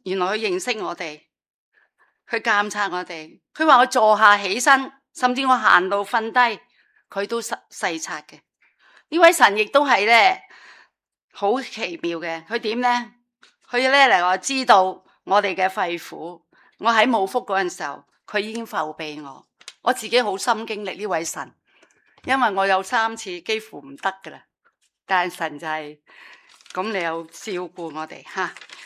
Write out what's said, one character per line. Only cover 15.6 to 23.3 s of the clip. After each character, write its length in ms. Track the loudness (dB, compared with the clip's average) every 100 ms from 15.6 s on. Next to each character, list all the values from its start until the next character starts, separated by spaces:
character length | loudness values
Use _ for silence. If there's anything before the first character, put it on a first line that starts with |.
| -2
肺 280 | -2 -4 -6
腑。 440 | -10 -14 -14 -14 _ _ _ _
我 120 | 0
喺 160 | 4 4
冇 180 | 2 0
福 140 | -2
嗰 240 | -2 -2
陣 140 | -2 -6
時 60 |
候， 200 | -10 -12 _ _ -6
佢 120 | -6
已 120 | -4
經 140 | -8 -8
覆 260 | -6 -6
庇 280 | -8 -12 -12
我。 260 | -16 -20 _ _ -20 -6
我 120 | -4
自 160 | -4 -2
己 120 | 0
好 140 | 0 -2
深 300 | -2 -4 -6
經 160 | -10
歷 120 | -10 -8
呢 100 | -6
位 160 | -4
神， 300 | -6 -10 -14 _ _ _ _ _ _ _ -4
因 120 | 0
為 140 | 0
我 160 | 0 2
有 160 | 0
三 320 | 0 -2 -2 -6
次 240 | -12